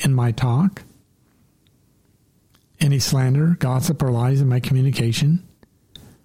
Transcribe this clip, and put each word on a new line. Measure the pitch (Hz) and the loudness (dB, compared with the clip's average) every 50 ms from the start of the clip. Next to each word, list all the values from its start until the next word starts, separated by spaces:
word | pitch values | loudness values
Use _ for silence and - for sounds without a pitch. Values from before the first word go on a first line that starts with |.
| - | -2
in | 139 135 | 0 0
my | 127 120 120 | 0 0 0
talk? | 113 - 131 123 120 135 185 190 - - - - - _ _ _ _ _ _ _ _ _ _ _ _ _ _ _ _ _ _ _ _ _ _ _ _ _ _ _ _ _ _ _ _ _ _ _ _ - | -2 -2 -2 0 2 2 2 0 -2 -4 -18 -20 -20 _ _ _ _ _ _ _ _ _ _ _ _ _ _ _ _ _ _ _ _ _ _ _ _ _ _ _ _ _ _ _ _ _ _ _ _ -2
Any | 160 139 143 131 | -2 0 0 0
slander, | - - 147 131 131 127 131 143 156 170 175 - | 0 0 0 0 0 2 2 2 2 2 0 0
gossip, | - 127 127 131 - - 151 - | -2 -2 -2 -2 -2 -2 -2 -2
or | 147 127 | -2 -2
lies | 120 117 120 127 135 135 | 0 0 0 0 0 2
in | 143 127 | 2 2
my | 123 127 | 0 0
communication? | 120 - 135 131 131 139 123 - 117 117 113 - 143 147 165 180 - - _ _ _ _ _ _ _ _ - - - - - _ | 0 0 0 0 0 0 0 0 -2 -2 0 0 0 0 0 0 -2 -8 _ _ _ _ _ _ _ _ -20 -20 -20 -20 -20 _